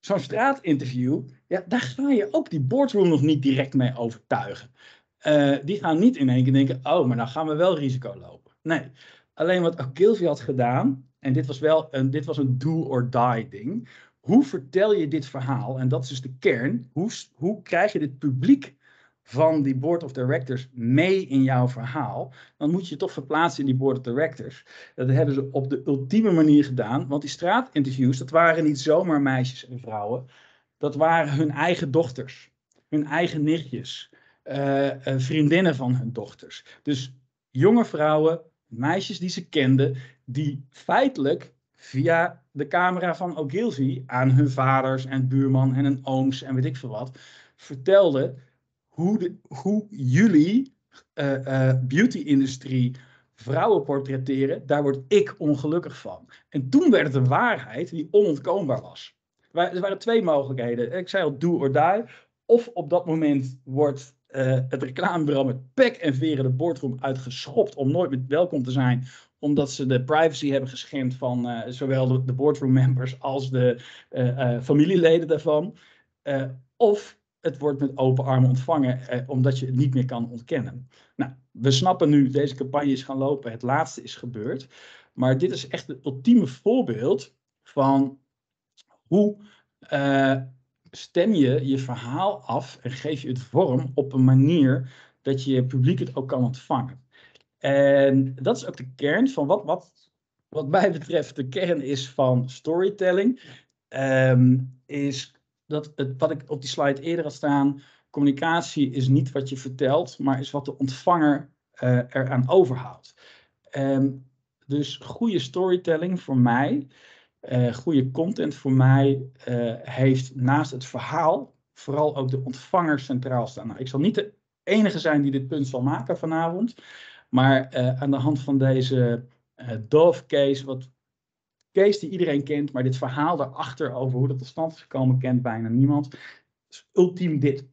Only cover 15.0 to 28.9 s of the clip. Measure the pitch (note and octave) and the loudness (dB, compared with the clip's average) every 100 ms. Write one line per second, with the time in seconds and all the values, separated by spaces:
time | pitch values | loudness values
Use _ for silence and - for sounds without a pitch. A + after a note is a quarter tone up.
15 | D#3 D3+ C3 C#3 B2+ C3 B2 C3 B2+ B2+ | 0 -4 -6 -8 -4 -4 -4 -4 -2 -2
16 | C3 C3 C3+ - G3 B2 C3 A3+ - - | -4 -10 -12 -2 0 0 -2 -4 -6 -6
17 | G3+ - - _ E3+ G#3 - E3+ G#3 E3+ | -6 -6 -18 _ -6 -6 -4 0 0 0
18 | D3 B2+ D3 C3 D#3 C#4 - _ _ _ | -6 -4 -4 -2 4 4 2 _ _ _
19 | _ _ _ B2 D#3+ D#3+ C3+ C3 D3 E3+ | _ _ _ 0 2 2 0 -2 -2 -2
20 | D3+ C3+ B2+ D#3 - B2+ - B2 A#2 C3+ | -4 -6 -2 -2 -4 -8 -8 -6 2 4
21 | F3+ F#3+ F#3 C3+ C3 C3 B2 B2+ A#2+ D#3 | 4 2 2 2 2 2 0 -2 -8 -6
22 | A2+ G#2 F3 - - _ D3 F3 F3+ C#3+ | -6 -8 -10 -14 -20 _ -2 -2 -4 -8
23 | C3+ - C3 D3+ E3+ C3 C#3 C3 C3+ C3 | -6 -8 -4 0 0 0 -2 2 0 -2
24 | B2 B2 D#3+ - A2 - _ - - - | -4 -2 -2 -4 -16 -16 _ -20 -20 -6
25 | B2+ C3 D3 C3+ C3+ C#3+ C3+ C3+ C3+ C#3 | 0 2 2 0 -2 -4 -4 -4 -2 -2
26 | C3 G#3 A3 E3+ D#3 D3 C#3 B2+ G#2+ B2+ | 2 2 4 4 6 6 4 -2 -2 -2
27 | C3 C#3+ C#3+ - E3+ A3+ B3+ D3+ C3+ C3 | -2 -6 -6 -6 0 0 0 -4 -2 0
28 | B2+ B2+ C3 D#3+ E3+ D#3+ D#3 C#3 D#3 | 0 0 0 4 4 4 0 0 2